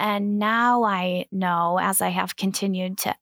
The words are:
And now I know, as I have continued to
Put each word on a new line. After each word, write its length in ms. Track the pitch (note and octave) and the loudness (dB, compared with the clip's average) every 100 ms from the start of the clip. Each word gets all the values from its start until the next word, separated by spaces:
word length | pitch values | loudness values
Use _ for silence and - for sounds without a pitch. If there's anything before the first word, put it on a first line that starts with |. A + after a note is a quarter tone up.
And 380 | G#3+ G3+ G3+ G#3 | 0 0 0 0
now 460 | G#3+ A3+ A#3+ B3 | 2 2 4 4
I 420 | A3 F#3+ F3+ F3+ - | 2 0 0 -2 -4
know, 480 | F#3+ F#3 E3+ E3+ F3+ | -2 0 2 2 2
as 220 | F#3 F#3+ | 0 0
I 80 | F#3 | 0
have 280 | F3+ F3+ - | 0 -4 -2
continued 600 | G3 - G3 F#3 F#3 F#3+ | -4 -2 -2 -2 -4 -4
to 160 | - - | -4 -2